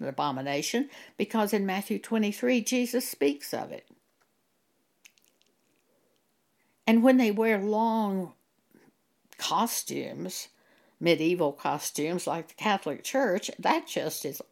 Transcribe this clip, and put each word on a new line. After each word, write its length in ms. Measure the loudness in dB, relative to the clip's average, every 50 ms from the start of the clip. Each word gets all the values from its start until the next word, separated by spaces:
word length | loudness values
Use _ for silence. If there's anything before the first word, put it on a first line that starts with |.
| -6
abomination, 880 | -6 -4 -2 -2 -2 -2 -2 -4 -2 -2 -2 -2 -2 0 -2 -2 -2 -6 -18 -20 -10 -6
because 380 | -6 -4 -2 0 0 0 2 0
in 100 | 0 0
Matthew 340 | 0 -2 -4 -4 -4 -6 -6
twenty-three, 640 | -4 -2 0 0 0 0 -2 0 0 2 2 2
Jesus 480 | 0 0 0 0 0 0 -2 -2 -4 -4
speaks 460 | -4 0 0 0 0 -2 -6 -8 -8
of 180 | -8 -8 -8 -12
it. 160 | -16 -18 _ -20 _ _ _ _ _ _ _ _ _ _ _ _ _ _ _ _ _ _ _ _ _ -20 -20 _ _ _ _ _ _ _ _ _ _ _ _ _ _ _ _ _ _ _ _ _ _ _ _ _ _ _ _ _ _ _ _ _ _ 2
And 160 | 4 6 8 8
when 140 | 8 8
they 140 | 8 6 4
wear 260 | 4 4 4 4 2
long 760 | 2 2 2 2 2 2 2 2 2 0 0 0 -2 -4 -6 -10 _ _ _ _ _ _ _ _ -20 _ _ _ _ _ _ _ _ _ _ -12 -8
costumes, 1120 | -4 0 0 2 0 0 -2 -4 -6 -6 -6 -6 -6 -8 -8 -10 -10 -10 -10 -10 -14 -16 _ _ _ _ _ _ _ _ _ 0
medieval 540 | 2 4 4 4 4 2 2 2 0 0 -2
costumes 760 | -2 -4 -4 -2 -2 -4 -6 -4 -4 -4 -2 -2 -4 -4
like 220 | -4 -4 -6 -6 -10
the 60 | -10
Catholic 480 | -4 -2 0 0 0 -2 -4 -8 -6 -6
Church, 480 | -4 -2 0 2 2 0 -2 -2 -6 -8 -2
that 280 | 0 0 0 0 -2
just 400 | -4 -4 -4 -4 -4 -4 -6 -8
is 160 | -8 -8 -10 -14 _